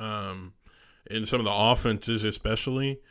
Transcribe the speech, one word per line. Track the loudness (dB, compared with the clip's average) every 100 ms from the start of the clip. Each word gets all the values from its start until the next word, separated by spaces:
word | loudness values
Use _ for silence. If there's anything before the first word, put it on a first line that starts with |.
um, | -8 -6 -6 -8 -12 -18 -20 _ -20 _ -8
and | -6 0
some | 0
of | 2
the |
offenses | 4 6 6 4 0 -2 -2 -2
especially, | -2 -2 -2 -2 -2 -2 -4 -12